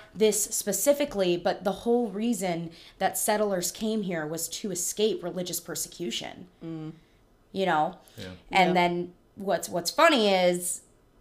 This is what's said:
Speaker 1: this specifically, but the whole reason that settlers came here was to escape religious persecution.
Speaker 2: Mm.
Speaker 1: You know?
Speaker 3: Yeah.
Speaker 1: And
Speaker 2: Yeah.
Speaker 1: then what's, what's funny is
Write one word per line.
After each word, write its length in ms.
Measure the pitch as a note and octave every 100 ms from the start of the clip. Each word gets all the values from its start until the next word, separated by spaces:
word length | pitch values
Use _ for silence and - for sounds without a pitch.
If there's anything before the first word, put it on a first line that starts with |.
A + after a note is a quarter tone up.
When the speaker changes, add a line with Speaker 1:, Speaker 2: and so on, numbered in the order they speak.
| -
Speaker 1:
this 280 | F3+ G#3+ G#3
specifically, 920 | - - - F#3 - C#4+ D4 G3+ F#3 F3
but 280 | F#3 F3+
the 80 | G3
whole 360 | G3 A#3+ A#3+ A#3
reason 600 | F#3+ A#3 A3 F#3 E3+ E3+ - - -
that 180 | F#3+ -
settlers 520 | - G#3+ G#3+ F#3+ F3
came 300 | - G#3+ A3
here 240 | F#3+ E3+ D3+
was 220 | E3 D#3+
to 220 | - A3
escape 500 | F3 - - G#3+ F#3
religious 380 | F3 E3 F3 E3
persecution. 840 | - E3 - - F3 - - - F3+ -
Speaker 2:
Mm. 280 | E3 D#3+ D#3 D#3 _ _ _ _ _
Speaker 1:
You 140 | F#3+ F#3+
know? 320 | D#3 D#3 F#3 - -
Speaker 3:
Yeah. 80 | F#2+ F#2 -
Speaker 1:
And 180 | G3 F3+
Speaker 2:
Yeah. 40 |
Speaker 1:
then 380 | F3+ F3 F3 F3 - _ -
what's, 320 | G3 E3+ -
what's 220 | F#3 F3
funny 380 | - E4 C#4+ G#3
is 540 | F#3+ F3+ F3 F3+ - - _ _ _